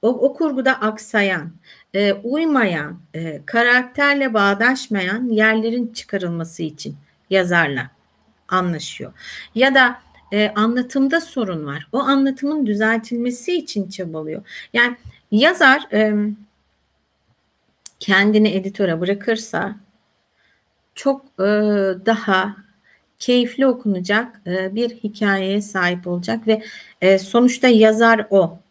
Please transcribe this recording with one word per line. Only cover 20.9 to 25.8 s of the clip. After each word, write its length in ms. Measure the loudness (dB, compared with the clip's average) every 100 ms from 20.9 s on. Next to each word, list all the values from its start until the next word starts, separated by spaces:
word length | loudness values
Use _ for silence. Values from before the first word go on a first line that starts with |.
çok, 300 | -4 -2 -2 _ -4
e, 40 | 0 2 2 2 0 -2 0
daha 500 | 0 2 0 0 -8 -20 _ _ _ _ _
keyifli 480 | 0 2 2 2 0
okunacak, 720 | 2 -2 -4 0 -2 -2 -12 -6
e, 280 | -4 -4
bir 160 | -4 -4
hikayeye 680 | -4 -10 -2 0 0 0 -2
sahip 460 | -2 -2